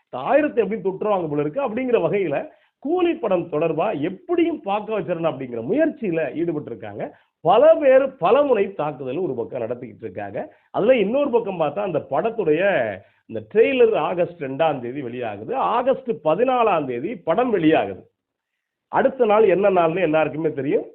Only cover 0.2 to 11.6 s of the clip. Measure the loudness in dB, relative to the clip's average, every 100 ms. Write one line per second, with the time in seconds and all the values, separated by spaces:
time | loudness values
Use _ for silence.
0.2 | 2 2 2 0 -2 -2 -4 -4 -2 0
1.2 | 0 -2 -2 -2 -4 -2 0 2 2 0
2.2 | 0 -4 -6 _ _ _ -4 0 0 0
3.2 | 0 -2 0 -2 0 0 -2 -2 -4 -6
4.2 | -2 0 0 -2 -4 -4 -4 -4 -4 -2
5.2 | -2 -4 -6 -6 -2 0 0 -2 -4 -2
6.2 | -2 -4 -4 -4 -8 -12 -12 -10 -10 -12
7.2 | _ _ 2 6 6 6 6 6 4 0
8.2 | 2 4 4 2 0 -2 -6 -6 -6 -4
9.2 | -4 -4 -6 -6 -6 -8 -12 -14 -12 -10
10.2 | -10 -10 -12 _ _ 0 2 4 2 0
11.2 | 0 0 -2 -2